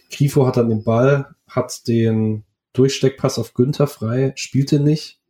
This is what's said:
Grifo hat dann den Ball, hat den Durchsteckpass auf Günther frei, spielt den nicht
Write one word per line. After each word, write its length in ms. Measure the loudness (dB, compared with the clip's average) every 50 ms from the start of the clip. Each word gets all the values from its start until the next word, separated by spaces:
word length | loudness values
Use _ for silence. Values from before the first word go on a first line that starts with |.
| _ -12
Grifo 360 | -4 -2 0 0 2 2 2
hat 100 | 2 2
dann 120 | 0 0 0
den 140 | 0 -2 -2
Ball, 540 | 0 0 2 4 2 2 2 -2 -6 -14 _ _ _
hat 380 | -6 -6 -6 -6 -8 -12 -4
den 560 | -2 0 0 2 2 0 0 0 -2 -2 -4 -8 _ _ _ _ _ 0
Durchsteckpass 680 | 2 2 2 2 0 -2 -2 -2 0 -2 -2 -2 -2
auf 160 | -8 -6 _
Günther 320 | 0 0 0 2 0 0
frei, 460 | -2 -2 -6 -6 -4 -2 -2 -2 -2 -4
spielt 380 | -6 -10 -4 -2 -2 0 2 2
den 100 | 2 2
nicht 380 | 2 0 0 -2 -10 -20 _ _ _